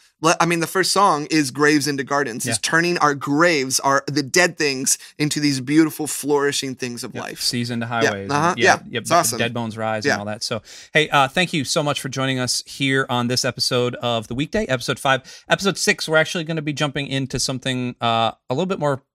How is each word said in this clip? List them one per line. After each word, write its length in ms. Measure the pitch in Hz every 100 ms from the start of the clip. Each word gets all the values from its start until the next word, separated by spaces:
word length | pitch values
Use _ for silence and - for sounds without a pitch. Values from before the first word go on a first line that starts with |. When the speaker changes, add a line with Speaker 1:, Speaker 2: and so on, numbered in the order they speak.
| _ _
Speaker 1:
le-, 140 | 156 175
I 60 | 170
mean, 140 | 170
the 60 | 160
first 240 | 190 175
song 340 | 190 196 151 151
is 240 | 156 139
Graves 360 | 131 147 151 139
into 160 | 139
Gardens. 440 | 127 143 135 113 120
Speaker 2:
Yeah. 40 |
Speaker 1:
It's 80 | 113
turning 360 | - 160 175 175
our 160 | 147
graves, 640 | 143 135 143 175 151 131 127
our, 240 | 139 139 -
the 160 | 143
dead 340 | 135 175 180 165
things, 400 | 147 131 135 - - -
into 200 | 151 151
these 220 | 147 135
beautiful, 460 | 127 151 156 - 151
flourishing 680 | - 135 143 143 139 135 127
things 280 | 127 120
of 100 | 120
Speaker 2:
Yep. 80 | 120
Speaker 1:
life. 160 | 107 -
Speaker 2:
Seas 260 | - 120 120
into 160 | 117
Speaker 1:
Yeah. 40 | 117
Speaker 2:
highways. 420 | 120 123 101 98
Speaker 1:
Uh-huh. 180 | 143 165
Speaker 2:
And 80 | 117
yeah, 60 | 117 -
Speaker 1:
Yeah. 60 | -
Speaker 2:
yeah, 120 | 117
Speaker 1:
It's 100 | -
awesome. 280 | 170 156 120
Speaker 2:
dead 140 | 117
bones 240 | 120 113 107
rise 300 | 110 110 107
Speaker 1:
Yeah. 60 |
Speaker 2:
and 80 | 107
all 60 | 104
that. 160 | 107
So, 200 | - 113 - - -
hey, 160 | 160 151
uh, 180 | 147 131
thank 240 | 185 175
you 120 | 165
so 180 | 127 170
much 180 | 147 139
for 80 | 139
joining 300 | 131 135 131
us 240 | 123 -
here 400 | - - 135 135 135
on 160 | 123 120
this 180 | 123
episode 520 | 131 - - 123 123 120
of 320 | 120 117 110
The 60 |
Weekday, 300 | 120 156 214 220
episode 320 | 131 - 127
five. 240 | 139 135 - - -
Episode 260 | 165 196 165
six, 320 | - - -
we're 80 | 156
actually 280 | 156 180
gonna 180 | 160 160
be 100 | 151
jumping 340 | 139 151 147 139
into 300 | 135 131 127
something, 580 | - 131 135 127 123 -
uh, 320 | 117 113 113 - -
a 60 |
little 120 | 131 185
bit 120 | 190
more, 240 | 147 131 -